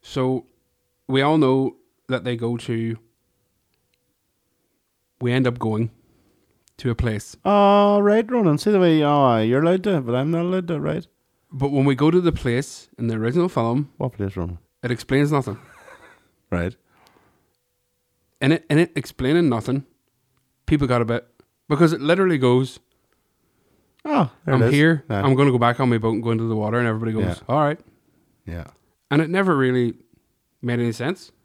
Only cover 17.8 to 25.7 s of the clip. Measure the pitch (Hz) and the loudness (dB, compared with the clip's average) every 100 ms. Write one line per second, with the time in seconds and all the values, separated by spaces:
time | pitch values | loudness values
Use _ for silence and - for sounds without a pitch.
17.8 | _ _ _ _ _ _ 131 160 _ 151 | _ _ _ _ _ _ 0 0 _ 0
18.8 | 170 - - - 127 165 170 120 110 135 | 0 -2 -10 -6 0 2 2 0 -2 -6
19.8 | 135 _ _ _ _ _ _ _ - 151 | -6 _ _ _ _ _ _ _ -2 0
20.8 | 139 123 113 120 - _ _ _ _ 147 | 2 0 0 -4 -6 _ _ _ _ 2
21.8 | 165 165 143 180 190 156 127 123 131 - | 4 2 0 2 2 2 2 2 0 -8
22.8 | _ _ _ _ _ _ _ _ _ _ | _ _ _ _ _ _ _ _ _ _
23.8 | _ _ 311 285 143 - - 131 113 143 | _ _ -4 -2 -2 -4 -2 0 2 4
24.8 | 156 165 - 104 113 135 139 123 120 | 2 2 -2 -2 0 2 2 2 0